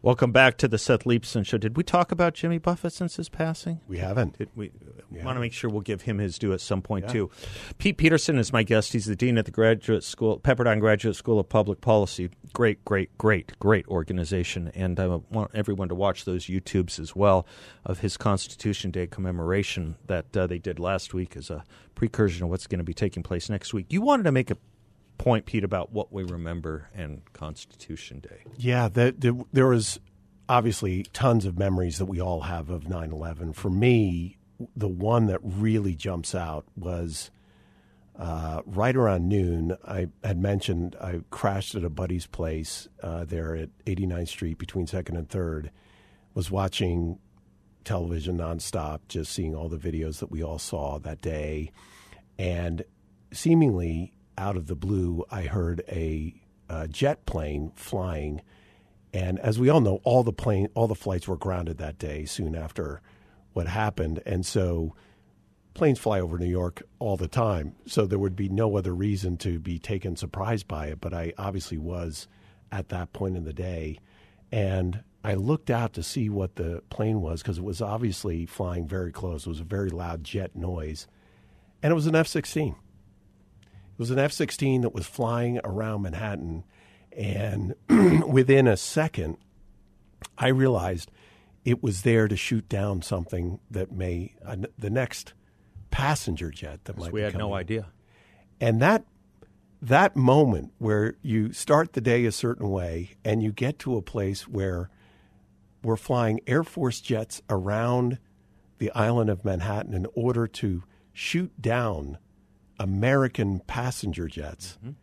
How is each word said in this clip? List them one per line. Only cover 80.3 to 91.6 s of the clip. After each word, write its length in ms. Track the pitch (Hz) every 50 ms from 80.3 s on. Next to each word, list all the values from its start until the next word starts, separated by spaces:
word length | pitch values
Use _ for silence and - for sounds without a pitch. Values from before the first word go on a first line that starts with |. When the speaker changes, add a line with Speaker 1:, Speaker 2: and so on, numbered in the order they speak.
| - 101 95 - _
Speaker 2:
noise. 500 | - 85 92 90 82 78 78 78 - - _ _ _ _ _ _ _ _ _ - _ _ _ _ _
And 80 | - 147
it 40 | 170
was 120 | 160 147
an 80 | 165 160
F 120 | 160 165 -
sixteen. 480 | - 165 - - - 156 151 123 - - _ - - - _ - _ _ _ _ _ _ _ _ _ - - _ - - - - -
It 40 | -
was 120 | 117 117
an 80 | 131 131
F 140 | 139 147
sixteen 480 | - - 160 - - - 139 135 131 127
that 140 | 120 113 -
was 120 | - 92
flying 540 | - - - 123 113 117 117 117 120 120 120 -
around 380 | 110 92 104 110 110 107 104
Manhattan. 640 | 101 95 80 85 110 107 101 78 67 85 80 82 87 _ _ _ _ _ _ _ _ _ -
And 580 | - 107 98 95 98 107 107 98 104 101 90 - _ - -
<clears throat> 360 | 247 226 196 175 160 156 -
within 400 | - 139 127 131 131 135 135 135
a 100 | 120 104
second, 600 | 92 - - - 151 156 160 - - 82 78 82 - _ _ _ - - - - - - _ _ _ _ _ _ _ - - _ -
I 100 | - 127
realized 600 | 131 131 135 131 123 95 87 92 92 85 - - - - - - - _ _ _ - _